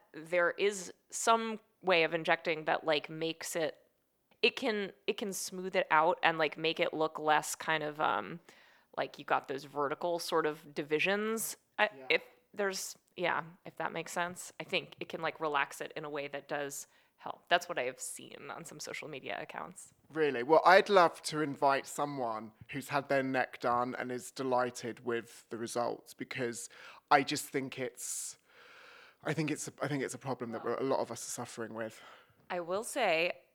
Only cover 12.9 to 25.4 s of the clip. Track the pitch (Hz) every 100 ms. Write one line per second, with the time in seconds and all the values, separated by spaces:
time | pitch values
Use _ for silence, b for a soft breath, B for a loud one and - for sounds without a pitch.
12.9 | - _ - 170 143 165 175 175 - 160
13.9 | 165 165 185 175 180 - - - 180 143
14.9 | - 175 170 160 - 160 147 143 - 156
15.9 | - 151 147 143 143 - 147 143 139 -
16.9 | b b _ - - _ 175 - 160 127
17.9 | 131 - - 123 - 143 131 160 151 -
18.9 | 113 139 147 123 - 156 - 160 185 -
19.9 | _ _ 156 147 127 127 160 165 190 202
20.9 | 196 165 - - 151 151 135 143 135 -
21.9 | - 143 143 117 110 110 _ - 139 -
22.9 | 143 135 139 131 131 - - 127 120 123
23.9 | 120 127 123 - - 131 123 123 120 120
24.9 | 110 120 117 104 -